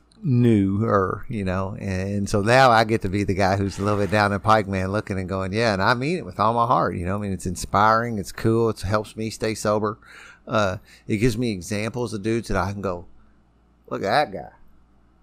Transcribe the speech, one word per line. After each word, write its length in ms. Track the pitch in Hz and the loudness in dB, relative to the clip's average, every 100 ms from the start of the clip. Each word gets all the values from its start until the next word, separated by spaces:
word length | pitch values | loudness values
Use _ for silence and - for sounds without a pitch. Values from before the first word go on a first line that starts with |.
| _ _ | _ _
new, 640 | 196 120 120 107 95 101 113 | 0 4 6 6 4 2 2
or, 400 | 104 92 - - | 2 2 -4 -6
you 140 | 117 95 | -6 -4
know, 300 | 92 95 - | -4 -4 -8
and 500 | 101 92 98 101 98 | -6 -4 -4 -4 -2
so 120 | 107 | 0
now 280 | 101 127 131 | 4 6 8
I 140 | 113 | 6
get 180 | 110 113 | 4 0
to 60 | 98 | 0
be 140 | 101 | -2
the 100 | 98 | 0
guy 220 | 90 95 98 | 0 2 2
who's 220 | 98 - | -2 -2
a 40 | |
little 160 | 101 104 | -2 0
bit 120 | 98 | 0
down 200 | 107 101 | 2 2
in 60 | 101 | 2
Pike, 260 | 110 110 98 | 4 4 2
man, 240 | 98 95 | -2 -2
looking 260 | 104 - 95 | -4 -4 -6
and 80 | 92 | -4
going, 240 | 95 95 | -4 -4
"Yeah," 200 | 104 117 | 0 0
and 80 | 95 | 2
I 120 | 101 | 2
mean 240 | 123 139 175 | 0 -2 -4
it 80 | 90 | -6
with 140 | 95 | 0
all 140 | 107 | 2
my 120 | 117 117 | 2 2
heart, 280 | 151 127 95 | 2 0 -2
you 100 | 87 | -4
know, 100 | 101 | -4
I 40 | |
mean, 120 | 101 | -4
it's 120 | 92 95 | -6 -6
inspiring, 720 | 90 - 95 107 113 120 107 | -8 -2 2 4 4 0 -6
it's 140 | 90 | -8
cool, 380 | - 113 113 113 | -4 0 2 2
it 100 | 104 | -2
helps 340 | 95 107 104 110 | -2 -2 -4 -8
me 120 | 110 | -10
stay 260 | - 113 107 | -4 -4 -2
sober, 420 | 107 107 104 107 - - - - - | 0 0 -2 -6 -14 -20 -20 -20 -4
uh, 300 | 113 98 92 - - - | 0 0 -2 -10 -16 -4
it 100 | 110 | 0
gives 200 | 123 110 | 0 0
me 140 | 120 | -4
examples 640 | 95 80 104 113 123 117 | -4 -6 -6 -6 -6 -6
of 100 | 110 | -6
dudes 240 | 107 117 104 | -4 -4 -2
that 80 | 98 | -4
I 140 | 92 | -4
can 100 | 101 | -4
go, 240 | 95 87 - - - _ _ _ _ _ - | -6 -8 -12 -20 -20 _ _ _ _ _ -12
"Look 140 | 123 | -6
at 280 | 98 127 131 | -2 0 0
that 20 | |
guy," 180 | 92 65 - - - _ _ _ _ | -6 -14 -20 -20 -20 _ _ _ _